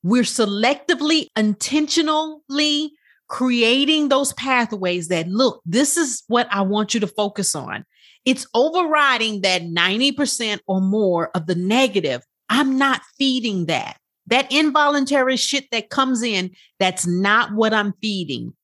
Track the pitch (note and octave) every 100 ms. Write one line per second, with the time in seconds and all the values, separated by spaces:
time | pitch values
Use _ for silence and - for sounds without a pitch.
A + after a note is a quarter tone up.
0 | E3+ B3 A#3+ - G#3+ G3+ A3+ C#4+ - D4+
1 | D4 D#4+ - - G#3+ G3+ - D4 D4+ -
2 | D#4 D#4 D#4 D#4 _ C#4 D4+ D4 D4+ _
3 | _ _ _ - B3+ A#3+ A3+ B3+ C#4 D#4
4 | D4 C4+ C#4 - C4 B3+ A#3 G#3 F#3 F3
5 | E3 F3 E3 G3+ C4 - - G3 C#4+ -
6 | D4+ A#3 _ A#3+ A#3+ G3+ F#3+ G#3 G#3+ A3+
7 | G#3 - G#3 G3+ F#3+ D#3 B2 G2 - _
8 | _ _ - C4 - A3+ C#4+ E4+ E4+ D4+
9 | C#4+ A#3+ A3+ G#3 F#3+ F#3 E3+ E3+ F3 G#3
10 | C4+ C#4 C#4+ - A3+ G3+ - F#3+ F#3+ G#3+
11 | G3+ E3+ E3 F#3 D#3+ F3 F#3 A#3 C4+ G3
12 | D#3 B2 _ _ _ A#3 C#4 C4 C#4 C4
13 | - _ C4+ B3+ A3+ F#3+ E3 D3 - -
14 | _ _ - B3 C4+ C#4 D#4 C#4+ D4 D4
15 | C4+ C#4 C4 C4 - C#4 C#4 A#3 A3 -
16 | C4+ B3 A#3+ G3+ F#3 - _ _ F#3 F#3
17 | F3 F3 G3 G#3+ A#3+ G#3 A3 A3 G#3 -
18 | A3 G3 D#3+ B2+ A2+ -